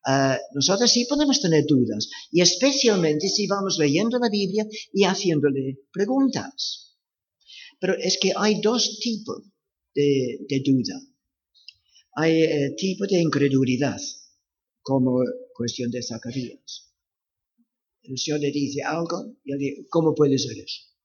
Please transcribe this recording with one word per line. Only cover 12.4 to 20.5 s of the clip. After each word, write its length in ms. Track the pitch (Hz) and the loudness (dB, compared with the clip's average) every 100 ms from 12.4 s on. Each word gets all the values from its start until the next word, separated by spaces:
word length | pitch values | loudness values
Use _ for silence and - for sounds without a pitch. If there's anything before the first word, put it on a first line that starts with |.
eh, 300 | 160 147 139 - | 4 2 -2 -2
tipo 300 | 190 185 196 | -4 -2 0
de 140 | 185 | 2
incredulidad, 800 | 165 139 139 135 131 127 139 95 - - - _ _ _ _ _ | 2 2 2 4 2 2 0 -2 -10 -14 -20 _ _ _ _ _
como 400 | - 135 127 127 123 - - | -2 2 2 2 0 -4 -14
cuestión 360 | - 120 117 120 | -8 -6 -4 -6
de 120 | 120 | -4
Zacarías. 920 | 120 113 120 135 120 - - - _ _ _ _ _ _ _ _ _ _ _ _ | -8 -10 -8 -8 -8 -12 -20 -20 _ _ _ _ _ _ _ _ _ _ _ _
El 140 | - 131 | -12 -8
Señor 240 | - 147 | -4 -2
le 120 | 143 | -2
dice 300 | 143 139 143 | -2 -4 -4
algo 520 | - 160 170 170 220 254 | -4 -4 -4 -6 -8 -16
y 80 | - | -10
él 60 | 139 | -6
dice, 280 | 139 139 - | -6 -6 -2
"¿Cómo 240 | 165 160 | 0 2
puede 240 | 151 143 135 | 4 2 2
ser 180 | 123 | -2